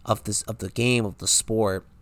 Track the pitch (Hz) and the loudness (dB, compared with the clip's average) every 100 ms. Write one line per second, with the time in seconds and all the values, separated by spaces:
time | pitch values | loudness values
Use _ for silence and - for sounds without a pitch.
0 | - 107 - 101 - 107 98 - 120 120 | -2 -2 -2 -4 -4 -8 -6 0 2 2
1 | 104 - 95 - - 110 104 95 - - | 0 -4 0 0 2 0 2 0 -6 -20